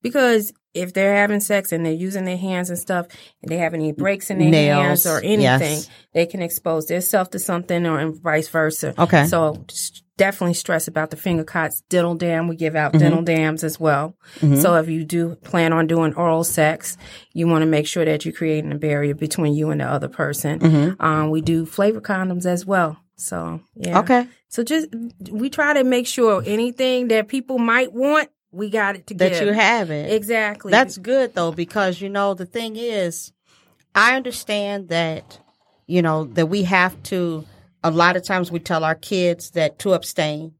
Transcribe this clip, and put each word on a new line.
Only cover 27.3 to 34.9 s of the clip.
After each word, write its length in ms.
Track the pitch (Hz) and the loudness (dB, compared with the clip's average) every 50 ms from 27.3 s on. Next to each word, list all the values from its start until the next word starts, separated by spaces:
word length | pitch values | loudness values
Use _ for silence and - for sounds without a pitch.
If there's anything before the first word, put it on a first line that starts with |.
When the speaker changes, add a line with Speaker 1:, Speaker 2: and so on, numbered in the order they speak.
| - 269 247 - 262 247 | -4 -6 -4 -2 -2 0
Speaker 1:
might 340 | 233 233 226 247 254 254 | 2 2 2 2 2 0
want, 380 | 196 240 262 285 302 302 294 - _ _ _ _ | -2 -2 0 2 2 2 0 -2 _ _ _ _
we 180 | - 175 208 208 | -10 -8 -6 -2
got 280 | 196 220 208 196 202 | 0 0 0 0 -2
it 100 | 190 - | -6 -10
to 80 | - 208 | -14 -2
Speaker 2:
That 180 | 175 185 185 | 0 2 2
Speaker 1:
give. 140 | 180 170 180 | 2 2 0
Speaker 2:
you 60 | 202 | 2
have 380 | 208 220 214 196 233 233 202 165 | 2 4 4 4 4 2 0 -2
it. 220 | 151 147 151 - | -4 -6 -2 -2
Speaker 1:
Exactly. 580 | 214 220 202 208 233 220 214 208 208 208 - 202 | -2 -2 -2 0 -2 0 0 -2 -4 -8 -2 4
Speaker 2:
That's 260 | 196 226 262 196 - 196 | 4 4 4 4 -2 -12
good, 360 | 180 220 254 269 262 240 - | -4 0 2 2 2 0 0
though, 180 | 185 170 165 | -2 -2 -2
because, 480 | 160 170 170 170 - 214 196 185 180 175 | -2 -4 -6 -4 -2 0 0 0 -2 -4
you 80 | 196 196 | -8 -6
know, 240 | 202 202 202 202 190 | -2 0 0 0 -2
the 100 | 180 180 | -4 -8
thing 320 | 175 - 233 226 226 220 | -10 -8 -8 -8 -8 -8
is, 560 | 220 240 240 226 202 185 170 160 - - - _ _ _ _ _ _ _ _ _ _ _ _ _ | -8 -6 -4 -2 -2 -2 -4 -4 -8 -14 -16 _ _ _ _ _ _ _ _ _ _ _ _ _
I 220 | 196 208 233 254 | 4 4 4 4
understand 720 | 262 254 247 240 - - - 214 208 202 202 202 202 190 | 0 -2 -6 -10 -10 -6 -4 -4 -2 -2 -4 -6 -8 -6
that, 500 | 165 | -4